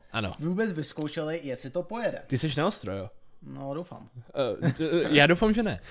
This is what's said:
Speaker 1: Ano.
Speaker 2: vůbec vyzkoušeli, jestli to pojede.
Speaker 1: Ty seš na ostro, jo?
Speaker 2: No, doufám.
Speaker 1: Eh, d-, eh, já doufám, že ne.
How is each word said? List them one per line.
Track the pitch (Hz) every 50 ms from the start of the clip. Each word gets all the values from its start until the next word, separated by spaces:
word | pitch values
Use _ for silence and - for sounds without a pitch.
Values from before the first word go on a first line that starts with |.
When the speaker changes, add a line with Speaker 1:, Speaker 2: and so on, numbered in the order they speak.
| - - -
Speaker 1:
Ano. | 113 107 90 - -
Speaker 2:
vůbec | 147 170 180 190 226 220 175
vyzkoušeli, | 156 151 - - 165 151 151 - 170 156 151 160 170 147
jestli | 139 123 - - 135
to | - 175 180
pojede. | - 220 233 233 196 - - -
Speaker 1:
Ty | - 135 120
seš | - 156 131
na | 147 147
ostro, | 196 214 - - 101 95
jo? | 98 95 101 - - - - - - -
Speaker 2:
No, | 135 135 139 139 139 139
doufám. | 160 175 - - - - 113 - 123 117 - - - 135 117 98 - -
Speaker 1:
Eh, | 170 127 -
d-, | 160 156 156 170 151
eh, | 135
já | 151 147 143
doufám, | 156 175 175 226 214 214
že | 233 226
ne. | 196 139 - - -